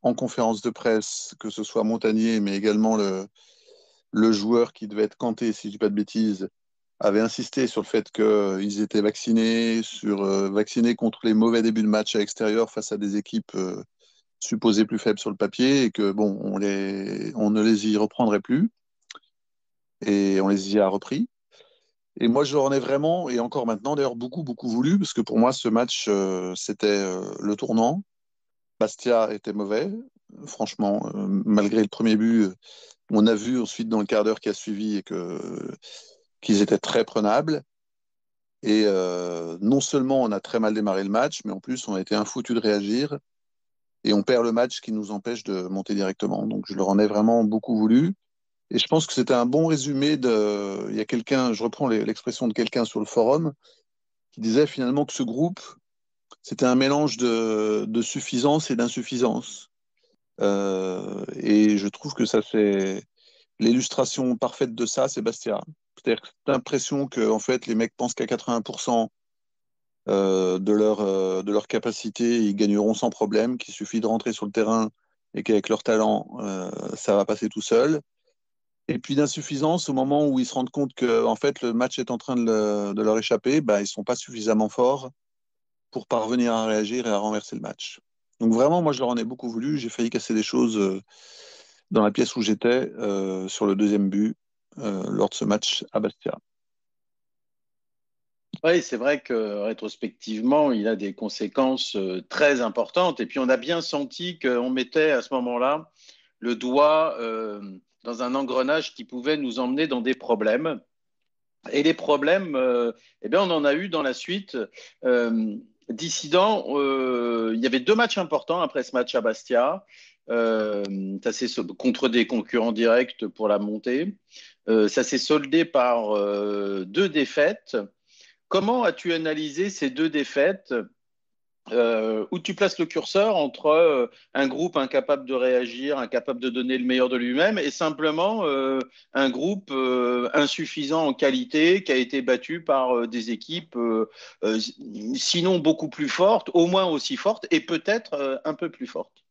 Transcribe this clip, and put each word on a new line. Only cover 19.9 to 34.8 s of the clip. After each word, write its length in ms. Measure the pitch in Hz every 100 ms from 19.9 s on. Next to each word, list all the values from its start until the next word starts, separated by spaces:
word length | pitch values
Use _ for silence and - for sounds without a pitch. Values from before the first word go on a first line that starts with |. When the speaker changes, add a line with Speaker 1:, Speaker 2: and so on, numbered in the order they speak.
| _ 107
Speaker 1:
Et 340 | 101 98 98
on 60 | 98
les 280 | 98 95 104
y 40 |
a 80 | 95
repris. 400 | 98 - 139 247 _ _ _ _ _ _ _ _ -
Et 80 | 120
moi, 160 | 123
je 100 | 143
leur 120 | 143 135
en 60 |
ai 80 | 139
vraiment, 500 | 120 139 156 175 156
et 100 | 123
encore 260 | 117 143 117
maintenant, 300 | 107 120 147
d'ailleurs, 200 | 139 117
beaucoup, 280 | 123 170
beaucoup 240 | 147 117 123
voulu, 320 | 113 139 196
parce 140 | 185
que 80 | -
pour 180 | 107 117
moi, 120 | 120
ce 160 | 131 120
match, 360 | 110 123 - -
euh, 460 | 101 95 92 90
c'était, 320 | 90 - 104 107
euh, 460 | 101 98 92 95 -
le 160 | 104 104
tournant. 480 | 131 113 117 175 - _ _ _ _ _ _ _
Bastia 540 | 110 - 123 117 107
était 200 | 104 -
mauvais, 360 | 104 101 107 175 214 262 _ _ - -
franchement, 640 | - 107 - 104 101 - 101
euh, 260 | 98 98 110
malgré 360 | 104 101 113
le 60 | 104
premier 280 | - 113 107
but, 280 | 113 113
euh, 120 | 101 92 - - - _ _
on 160 | 110 110
a 80 | 110
vu 260 | 113 127
ensuite 280 | 107 - 113
dans 100 | 110
le 60 | 101
quart 180 | 110
d'heure 160 | 104 107
qui 100 | -
a 40 |
suivi 440 | 98 - 101